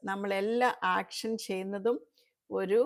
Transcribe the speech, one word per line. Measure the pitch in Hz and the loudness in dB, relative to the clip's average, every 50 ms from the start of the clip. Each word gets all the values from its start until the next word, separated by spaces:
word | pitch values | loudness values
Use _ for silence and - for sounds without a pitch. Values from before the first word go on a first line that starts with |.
| - | -4
നമ്മളെല്ലാ | 202 196 202 202 202 196 196 196 214 226 240 254 247 - - | -6 -4 -4 -2 -2 0 0 0 0 2 2 2 2 2 0
ആക്ഷൻ | - 185 180 190 190 - - - - 220 226 | 0 0 0 0 -2 -4 -8 -6 -4 -4 -4
ചെയ്യുന്നതും | 220 - - 196 190 190 190 202 202 190 226 247 311 - _ _ _ _ _ _ _ _ _ | -4 -4 -4 -4 -4 -4 -4 -6 -2 0 0 0 0 -4 _ _ _ _ _ _ _ _ _
ഒരു | - 190 190 185 202 233 254 | -2 -2 0 2 4 4 4